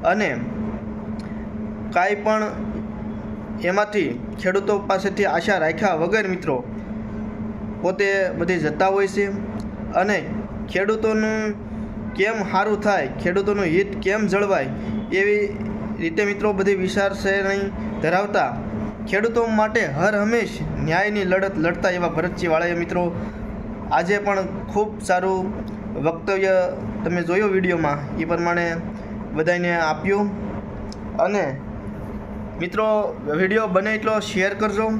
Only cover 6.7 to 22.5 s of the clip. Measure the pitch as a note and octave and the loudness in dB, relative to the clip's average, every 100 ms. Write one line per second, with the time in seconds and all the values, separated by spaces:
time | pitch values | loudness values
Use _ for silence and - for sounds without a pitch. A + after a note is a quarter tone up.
6.7 | - - - - - - - - - - | -10 -8 -8 -8 -8 -8 -8 -8 -6 -8
7.7 | - F3 F#3+ G3+ G3 F#3 - E3+ F3+ D3+ | -2 -2 2 2 2 0 0 0 2 0
8.7 | D3+ F#3+ G3 G3 G#3 G3+ G3+ G#3+ - - | 2 2 4 2 2 0 -2 -6 -6 -8
9.7 | - G#3 F3 G3 G3 D3 - - - - | -8 -2 0 2 2 0 -6 -6 -8 -4
10.7 | F3+ G3 A3 A3 A3 A3 A3 G#3+ G#3 - | 0 2 2 2 2 0 0 -2 -4 -8
11.7 | - - - - - G3+ A3+ F#3 F#3+ G#3 | -8 -8 -8 -8 0 0 2 0 2 2
12.7 | G#3 G#3 G3 C3+ - F3 F#3 G3 G3+ F3+ | 2 2 2 0 -2 0 2 2 2 4
13.7 | E3 G3 - F#3+ G#3 G#3 F#3+ G3+ F3+ C3+ | 4 2 0 0 2 4 2 4 2 2
14.7 | - - - - F#3+ G3+ G#3 G#3 - - | -4 -4 -4 0 2 4 4 2 -2 -6
15.7 | - - - E3 E3 G#3 G3+ G#3 G3 F#3+ | -6 -6 -4 -2 0 0 2 0 2 2
16.7 | F#3+ F#3 G#3 G3 G3+ G3 G3 G3 G3 G3 | 2 2 2 0 0 0 2 2 0 -2
17.7 | - - - D#3 F3 G#3 G#3 C#3 A2 A2 | -4 -6 -2 2 2 2 2 2 -2 -6
18.7 | G#2+ G#2+ - - G3 A3+ A3+ A3+ G#3+ G#3+ | -4 -6 -6 -2 2 2 2 2 2 2
19.7 | A3 F3+ C#3 F#3+ G#3 G#3 A#3 A3 - - | 2 0 2 2 4 2 2 0 -4 -6
20.7 | - C#3+ E3 G3+ G#3 F#3 F#3 G3 F#3+ E3 | -2 2 2 2 2 2 2 2 2 0
21.7 | F3 G3 F3+ E3+ D#3+ F3 - F3 | 2 0 2 0 0 -2 0 2